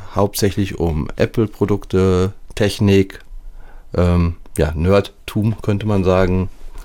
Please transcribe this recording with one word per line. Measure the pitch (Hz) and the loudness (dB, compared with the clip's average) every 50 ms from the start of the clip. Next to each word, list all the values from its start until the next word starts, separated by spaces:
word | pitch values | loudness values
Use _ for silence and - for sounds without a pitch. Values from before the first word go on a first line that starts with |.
| - - - | -12 -6 -2
hauptsächlich | - 101 98 - - 113 101 92 - 101 95 - | 0 0 0 0 0 0 0 2 0 -2 -2 -2
um | - 85 85 78 76 65 - - | -2 -2 0 0 -2 -2 -4 -2
Apple-Produkte, | - - 104 - - 110 107 - - 113 98 104 98 - - - 95 92 95 92 90 92 98 104 - - - - | -2 -2 0 0 0 -2 0 0 -2 0 0 0 -2 -2 -2 0 2 4 4 4 2 2 0 -4 -8 -14 -8 -4
Technik, | - 110 101 - - 110 101 98 98 95 98 - - - - - - - - - - - - - - - - - | 0 0 0 0 2 4 4 6 6 4 2 -2 -16 -16 -16 -16 -14 -14 -14 -16 -16 -16 -16 -16 -18 -14 -6 -2
ähm, | - 87 87 87 87 85 85 85 - - - - | 0 2 4 4 4 2 2 0 -4 -8 -6 -2
ja, | - 80 78 80 | -2 -2 0 0
Nerdtum, | 82 85 90 98 101 101 - - - - - - 113 104 113 107 - | 0 2 2 4 2 2 0 -6 -18 -12 -6 -4 -2 0 0 -2 -2
könnte | - - 104 98 104 | -2 -2 -2 -2 0
man | 107 104 98 90 | 0 0 2 2
sagen. | 90 92 92 95 90 90 92 92 92 - - - - - - | 4 4 4 4 4 2 0 0 -2 -6 -10 -12 -12 -12 -12